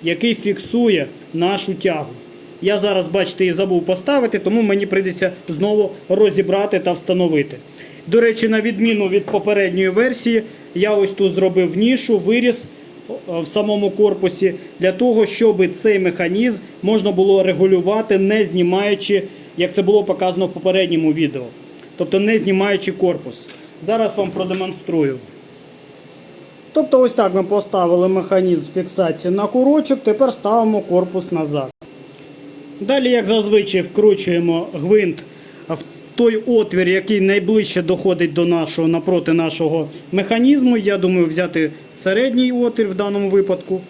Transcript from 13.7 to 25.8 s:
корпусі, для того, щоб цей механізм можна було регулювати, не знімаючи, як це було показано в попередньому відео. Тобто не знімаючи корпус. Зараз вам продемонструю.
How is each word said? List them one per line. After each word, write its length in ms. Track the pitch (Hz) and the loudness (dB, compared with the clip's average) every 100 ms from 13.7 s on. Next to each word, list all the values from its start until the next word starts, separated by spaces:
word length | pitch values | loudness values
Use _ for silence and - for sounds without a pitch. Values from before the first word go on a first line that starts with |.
| 208 202 | 0 -2
корпусі, 640 | 196 208 185 185 - 190 180 - - | 2 2 2 -2 0 -2 -4 -14 -4
для 120 | 185 | -2
того, 340 | 185 247 220 208 | 2 2 2 0
щоб 500 | - 226 185 180 - | 2 2 2 0 2
цей 240 | 220 202 | 0 2
механізм 600 | 185 175 175 190 247 208 - - | 0 -2 -2 0 0 -2 -10 -6
можна 280 | 190 220 202 | 0 0 0
було 320 | 180 190 196 | 2 4 4
регулювати, 720 | 185 160 190 190 175 214 220 196 | 4 2 4 4 2 0 0 0
не 260 | 190 214 | 2 2
знімаючи, 800 | 190 175 175 185 202 202 - 196 196 - - - | 0 2 2 2 0 -2 0 0 -2 -14 -16 -4
як 160 | 175 | -2
це 80 | - | 0
було 220 | 185 208 | 2 2
показано 420 | 190 185 185 175 185 | 2 -2 -2 0 -4
в 60 | |
попередньому 600 | 185 190 190 180 165 160 | -2 0 2 2 0 0
відео. 300 | 151 160 135 123 - - - - - | 0 -2 -2 -12 -16 -20 -20 -20 -8
Тобто 220 | 175 196 | -2 0
не 180 | 208 220 | 2 0
знімаючи 540 | 175 190 202 196 196 | 0 0 0 -2 -4
корпус. 560 | 185 185 165 131 - - - - - 160 | -2 -2 -2 -8 -14 -16 -20 -20 -12 -4
Зараз 320 | 226 226 - | -2 -2 -2
вам 140 | 185 | -6
продемонструю. 840 | 185 185 185 185 151 - 170 143 131 - - - - - - | -4 -4 -4 -6 -8 -4 -2 0 -4 -14 -20 -20 -20 -20 -20